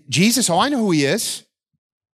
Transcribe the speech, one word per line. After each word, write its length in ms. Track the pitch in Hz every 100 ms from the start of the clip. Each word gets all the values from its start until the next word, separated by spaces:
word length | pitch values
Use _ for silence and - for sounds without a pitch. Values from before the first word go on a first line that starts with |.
| -
Jesus, 400 | 123 202 240 220
oh, 80 | 170
I 120 | 247
know 100 | 285
who 120 | 214
he 140 | 160 139
is. 400 | 196 - - - _ _ _ _ _ _